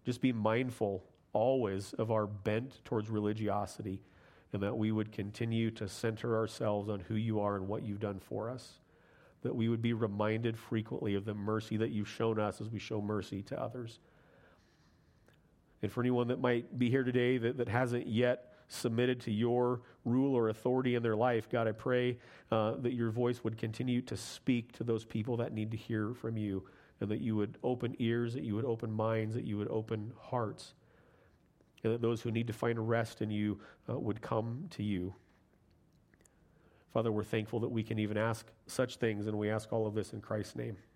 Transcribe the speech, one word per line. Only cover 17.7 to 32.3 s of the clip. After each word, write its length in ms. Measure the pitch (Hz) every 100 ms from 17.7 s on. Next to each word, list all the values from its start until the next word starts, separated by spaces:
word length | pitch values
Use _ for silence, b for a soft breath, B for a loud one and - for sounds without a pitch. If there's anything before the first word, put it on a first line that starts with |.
| 117 127 120 -
yet 460 | 110 120 127 - B -
submitted 520 | - 123 113 123 123
to 100 | 120
your 500 | 107 117 123 123 120 B B
rule 300 | 120 127 139 127
or 140 | 110
authority 460 | 104 127 127 131 120
in 80 |
their 120 | 117 107
life, 320 | 123 117 -
God, 200 | 123 113
I 60 |
pray, 440 | 107 131 123 123 120 B B -
uh, 200 | 110 107 147
that 160 | 123
your 180 | 123 113
voice 320 | 113 123 120
would 120 | 113 113
continue 460 | 113 110 127 123
to 140 | 123 113
speak 540 | - - - 120 113
to 120 | -
those 220 | 120 110 110
people 320 | 117 110 117
that 160 | 117
need 160 | 110 107
to 80 | 110
hear 380 | - 110 104 123
from 220 | 113 113
you, 300 | 104 95 B B B -
and 100 | 104
that 80 | 107
you 160 | 113 107
would 220 | 104 -
open 320 | 127 127 123 -
ears, 340 | 113 117 120
that 100 | 127
you 120 | 123 104
would 100 | 113
open 240 | 113 113
minds, 460 | 110 110 113 107 110
that 80 |
you 140 | - 104
would 100 | 104
open 460 | 113 110 110 107 -
hearts, 560 | - 123 107 - - - b b b b b b _ _ _ -
and 100 | 113
that 80 | 117
those 200 | 117 113
who 100 | 120